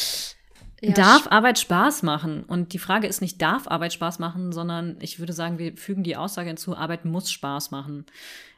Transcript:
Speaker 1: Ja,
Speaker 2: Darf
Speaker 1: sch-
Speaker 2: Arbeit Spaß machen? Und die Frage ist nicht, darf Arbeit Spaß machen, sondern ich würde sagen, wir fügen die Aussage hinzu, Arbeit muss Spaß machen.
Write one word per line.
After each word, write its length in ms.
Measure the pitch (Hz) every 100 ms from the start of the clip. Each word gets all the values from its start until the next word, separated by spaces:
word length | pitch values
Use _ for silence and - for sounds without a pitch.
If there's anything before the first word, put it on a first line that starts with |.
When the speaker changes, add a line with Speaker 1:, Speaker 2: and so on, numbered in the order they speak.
| - - - - _ - - -
Speaker 1:
Ja, 120 | 214
Speaker 2:
Darf 340 | 196 190 277 302
Speaker 1:
sch- 40 |
Speaker 2:
Arbeit 280 | 214 240 240
Spaß 440 | - 180 247 294
machen? 420 | 165 151 160 151
Und 280 | - 175 170
die 60 | 175
Frage 280 | - 196 208
ist 140 | 196
nicht, 220 | 190 -
darf 240 | 160 233 -
Arbeit 240 | 165 170
Spaß 260 | - 170 170
machen, 320 | 170 170 180
sondern 440 | 170 170 170 170 -
ich 180 | 170 -
würde 160 | 170
sagen, 240 | 165 170 170
wir 180 | 170 -
fügen 260 | - 196
die 140 | 170 143
Aussage 320 | 190 190 175
hinzu, 260 | 160 -
Arbeit 300 | 180 160 165
muss 260 | 165 170 185
Spaß 400 | - 143 143 147
machen. 340 | 139 139 147 151 - - - -